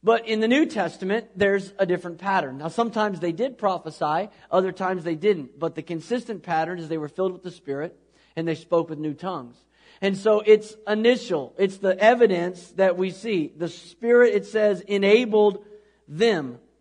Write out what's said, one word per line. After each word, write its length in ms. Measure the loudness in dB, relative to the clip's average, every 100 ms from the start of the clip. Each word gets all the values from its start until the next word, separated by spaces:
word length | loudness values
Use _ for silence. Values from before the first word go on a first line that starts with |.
But 240 | 2 0 0
in 140 | -2
the 80 | 2
New 160 | 4
Testament, 640 | 2 0 -4 -4 -4 -4 -6 0
there's 380 | 2 2 -4 -4
a 60 |
different 340 | -2 -2 -4 -8
pattern. 400 | -2 -2 -2 -8
Now, 100 | -8
sometimes 520 | -4 -2 0 -2 -2
they 120 | -6
did 260 | -2 -4 -2
prophesy, 720 | -2 -2 -8 -6 -2 -2 -4 _ -2
other 220 | 0 0
times 320 | -2 -4 -4
they 100 | -4
didn't. 440 | -2 0 0 -4 -8
But 160 | -8
the 80 | -6
consistent 600 | -8 -10 -4 -6 -6 -12
pattern 360 | -4 -4 -2 -6
is 100 | -6
they 80 | -8
were 120 | -8
filled 260 | -4 -4
with 80 | -4
the 80 | -14
Spirit 480 | -16 -10 -8 -8 -12 _ _ _
and 140 | -8 -6
they 60 |
spoke 340 | -6 -2 -2 -2
with 100 | -6
new 140 | -8
tongues. 440 | -8 -10 -10 -12 -20 _ _ _ _
And 160 | -4 -2
so 240 | 2 2
it's 340 | 6 4 4 -16 -4
initial. 680 | 0 2 2 0 -6 -6 -4
It's 180 | -4 -2
the 220 | -2 4
evidence 680 | 4 6 4 2 -2 -6 -16 0
that 200 | 2 2
we 140 | -4
see. 420 | -4 -4 -2 -2
The 140 | -6 -8
Spirit, 680 | -8 -20 -8 4 6 6
it 120 | 4 -2
says, 340 | 0 2 0
enabled 840 | -2 0 6 4 4 4 4 2 -12 -20 _ _ _
them. 500 | 0 0 2 -4 -12 _ _